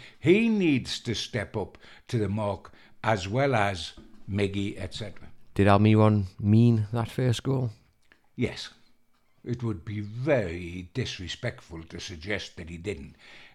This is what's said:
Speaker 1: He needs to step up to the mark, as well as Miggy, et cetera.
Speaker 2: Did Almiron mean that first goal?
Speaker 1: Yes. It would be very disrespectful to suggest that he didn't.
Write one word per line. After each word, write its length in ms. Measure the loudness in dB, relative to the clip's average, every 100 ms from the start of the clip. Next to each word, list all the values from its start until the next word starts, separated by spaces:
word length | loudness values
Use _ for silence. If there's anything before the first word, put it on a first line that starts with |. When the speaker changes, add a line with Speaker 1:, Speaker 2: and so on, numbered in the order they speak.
| -12 -2
Speaker 1:
He 280 | 4 4 4
needs 500 | 2 2 2 -2 -6
to 120 | -6
step 420 | -6 -4 -6 -6 -6
up 200 | -8 -12 -20 -20 -4
to 100 | -2
the 120 | 0
mark, 420 | -2 -4 -6 -10 -20 -20 -4
as 240 | 0 0 0
well 260 | 0 2
as 400 | 2 0 -2 -8 -14 -20 -16 -6
Miggy, 420 | 0 0 0 -6 -6
et 180 | -10 -8
cetera. 320 | -12 -12 -16 -18 -4
Speaker 2:
Did 140 | 2 6
Almiron 580 | 8 8 8 6 4 0 -2
mean 480 | 4 6 6 4 0
that 180 | -4 -4
first 320 | -2 0 0
goal? 280 | -2 -2 -4 -8 _ _ _ _ _ -4
Speaker 1:
Yes. 340 | -4 -4 -14 -18 _ _ _ _ _ _ -10
It 180 | -6
would 220 | -6 -6 -8
be 160 | -8
very 880 | -8 -6 0 0 0 -6 -10 -12 -8
disrespectful 920 | -6 -6 -8 -12 -8 -10 -10 -14 -16
to 160 | -14 -14
suggest 580 | -14 -12 -8 -8 -8 -14
that 120 | -14
he 80 | -10
didn't. 380 | -8 -10 -12 -20 -20 -20 -20